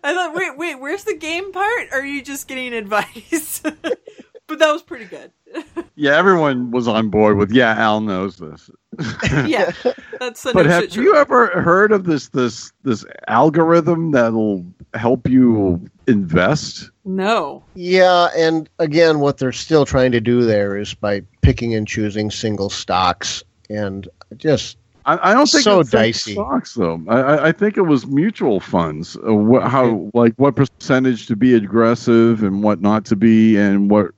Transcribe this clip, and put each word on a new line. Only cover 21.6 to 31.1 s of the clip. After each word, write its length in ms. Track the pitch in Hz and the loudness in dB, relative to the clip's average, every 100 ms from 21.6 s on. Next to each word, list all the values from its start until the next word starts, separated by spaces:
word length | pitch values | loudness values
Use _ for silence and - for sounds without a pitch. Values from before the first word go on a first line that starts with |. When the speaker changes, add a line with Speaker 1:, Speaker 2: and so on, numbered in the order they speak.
| 117 | -2
Speaker 3:
and 120 | 113 107 | -4 -4
choosing 440 | - 104 104 107 | -4 -4 -4 -6
single 380 | - 113 101 98 | -4 -6 -4 -6
stocks, 760 | - - 92 90 87 - - _ _ _ | -8 -4 0 0 -2 -8 -10 _ _ _
and 380 | 104 101 98 98 _ - 113 | -8 -6 -8 -14 _ -20 -6
just 400 | 156 139 - - _ _ 135 | -2 -2 -4 -18 _ _ -2
Speaker 2:
I, 240 | 170 175 | 0 2
I 40 | |
don't 120 | 233 294 | 4 4
think 140 | 302 | 2
Speaker 3:
so 180 | 220 196 | 4 2
Speaker 2:
it's 100 | 135 | 2
single 120 | 120 110 | 0 0
Speaker 3:
dicey. 240 | 110 113 | -2 -8
Speaker 2:
stocks, 420 | 101 233 269 - | -8 -4 -6 -6
though. 260 | 120 87 82 82 | -4 -4 -4 -2
I, 120 | 120 | 0
I, 280 | 131 147 151 | 2 2 0
I 40 | |
think 240 | 160 208 208 | 0 -2 0
it 60 | |
was 240 | 175 139 113 | 0 0 0
mutual 540 | 139 196 - 156 95 | 0 0 -2 -2 -2
funds. 560 | - 95 82 76 87 - | -2 -2 -2 -6 -12 -10
Uh, 40 | - | -2
wh-, 300 | 107 107 127 101 | 2 4 2 2
how, 140 | 135 127 | 0 0
Speaker 3:
Okay. 240 | 107 101 | -2 -2
Speaker 2:
like, 200 | 120 117 110 | 2 2 2
what 200 | 139 127 | 0 2
percentage 680 | 135 _ - 131 131 | -2 _ -2 0 0